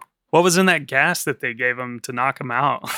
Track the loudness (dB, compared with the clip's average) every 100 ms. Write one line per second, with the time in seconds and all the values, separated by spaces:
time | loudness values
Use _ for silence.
0 | -12 _ _ 4 4 4 4 2 0 0
1 | 0 0 -4 -4 -8 -2 -2 -2 -6 -10
2 | -8 -2 -2 -2 -4 0 0 -2 -6